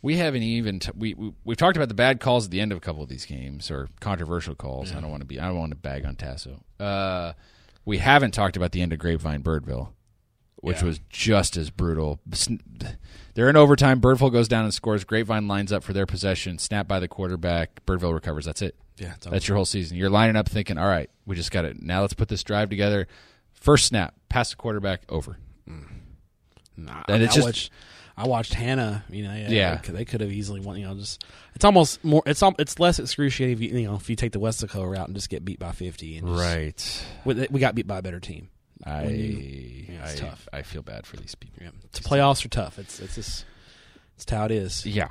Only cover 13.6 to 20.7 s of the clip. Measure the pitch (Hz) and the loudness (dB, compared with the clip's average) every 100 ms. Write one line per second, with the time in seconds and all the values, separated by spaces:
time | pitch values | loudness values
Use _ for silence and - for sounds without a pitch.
13.6 | 147 139 139 131 123 131 135 120 113 117 | 12 10 8 6 6 6 6 4 4 2
14.6 | 110 - 113 107 92 110 110 110 104 101 | 2 -2 0 -2 0 -2 0 0 0 -2
15.6 | 98 101 - 98 95 92 98 92 - 85 | 0 -2 -2 -2 0 0 0 -2 -4 -6
16.6 | - 104 98 95 90 - 92 90 87 85 | -4 -4 -2 -2 -2 -4 -4 -2 0 0
17.6 | 80 - - 92 87 80 - 76 80 76 | -2 -6 -2 0 0 -2 -4 -6 -6 -4
18.6 | 95 - - - 90 85 87 92 - 101 | -6 -6 -20 -14 -14 -12 -4 -2 2 2
19.6 | 92 101 82 87 98 101 113 107 104 110 | 2 -2 -4 0 4 6 6 4 2 -2
20.6 | 98 | -2